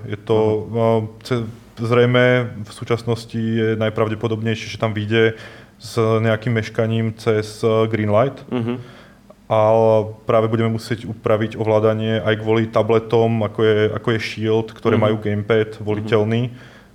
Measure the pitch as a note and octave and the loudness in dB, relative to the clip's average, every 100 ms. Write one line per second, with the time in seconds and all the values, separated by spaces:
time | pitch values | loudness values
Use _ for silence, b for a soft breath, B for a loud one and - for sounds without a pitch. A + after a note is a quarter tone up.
0 | A2 G#2 - A2 A2 A2 G2+ A2+ A2+ A2+ | -8 -8 0 2 2 0 -4 -2 2 2
1 | G#2+ - - B2 A2 - - - A#2 A#2+ | -2 -8 -6 -4 -4 -12 -18 -8 0 4
2 | B2 B2 B2 B2+ A#2 G2+ G#2 - A#2+ A#2 | 4 4 4 4 0 -8 -14 -10 -4 -4
3 | - A2+ - A#2 A2+ A2+ A2 A2 A2 A2 | -2 -4 -4 -6 -2 0 0 0 -2 0
4 | A2 G#2+ A#2 A2 A2+ A2 - - A2+ G#2+ | -2 -2 -4 -4 -4 -4 -6 -6 -4 -2
5 | G#2 A2+ A2+ A2 B B B B - - | 0 4 2 2 B B B B -8 -2
6 | A2 A2+ A2+ A2 B2+ A2+ G#2+ - A2+ A2+ | 0 2 2 0 0 -2 -2 -2 -2 -2
7 | A2+ G#2+ - G#2+ G#2+ - A#2 A2 A2+ A2 | -2 -4 -2 0 -2 -4 0 2 0 0
8 | G#2+ G#2 C3+ C3+ - B2 A#2 B2 B2 B | 0 2 0 -2 -8 -6 -4 -6 -10 B
9 | B B B - - A2 G#2+ A2+ A2+ A2 | B B B -16 -2 2 4 4 4 4
10 | G#2 G#2+ - A2+ A2+ A2+ A2+ A2+ - A2+ | 2 -6 0 2 2 0 0 -2 -6 -8
11 | - A2 - G#2+ A2 G2+ A2 G#2+ A2 A2 | -8 -6 0 0 0 -4 0 2 2 0
12 | A2 A2 G#2+ A2 A2 A2+ A2+ A2+ G#2+ A2+ | 0 -2 0 -2 0 0 0 0 2 2
13 | A2+ A#2+ A2+ A2+ G#2 - A2 G#2 G#2+ - | 2 2 2 2 -2 0 2 4 2 0
14 | - A2+ - - A2 A2 A2+ - A2+ A2 | -2 -2 -2 -4 0 0 -2 -4 0 2
15 | G#2+ G#2+ G#2 G#2 G#2 A2 G#2+ - G2+ G#2+ | 2 0 -2 -4 0 0 0 -4 -4 -4
16 | G#2+ A2 G#2+ A2+ A#2+ B B B B | 0 2 2 0 -2 B B B B